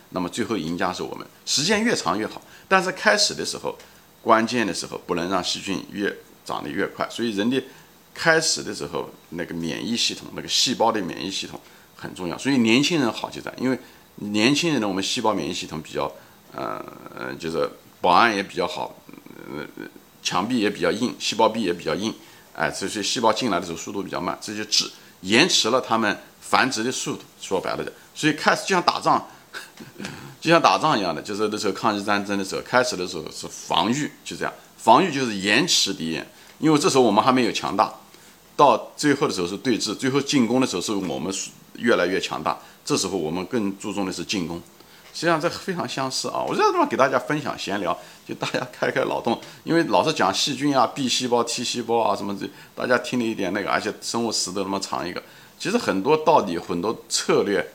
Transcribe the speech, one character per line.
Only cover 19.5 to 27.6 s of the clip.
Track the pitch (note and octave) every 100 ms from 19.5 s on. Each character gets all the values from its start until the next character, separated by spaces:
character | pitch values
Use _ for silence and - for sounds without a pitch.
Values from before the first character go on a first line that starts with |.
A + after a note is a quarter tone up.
| C#2 - - - - - -
墙 | - F2 A2
壁 | B2
也 | G#2
比 | E2
较 | E2+
硬， | G2+ A#2 -
细 | - A2+
胞 | A2
壁 | A2+
也 | F#2
比 | F2
较 | D#2
硬， | D#2+ G#2+ - - - -
哎， | - D2+
所 | - F#2+
以， |
所 | G#2
以 |
细 | G2 -
胞 | A2+
进 | G#2+ B2+
来 | F2+
的 |
时 | F2
候 | E2
速 | -
度 | G2+
比 | F2
较 | C#2+
慢， | F2 -
这 | - G#2+
就 |
只 | A2 - - - - -
延 | F#2 A2+ F3+
迟 | - A2
了 | B2+
它 | B2 A2+
们 | G#2+ F#2 - -
繁 | - G2+ B2+
殖 | A2
的 | A#2+
速 | B2 D#3
度。 | G#2 - -
说 | - F#2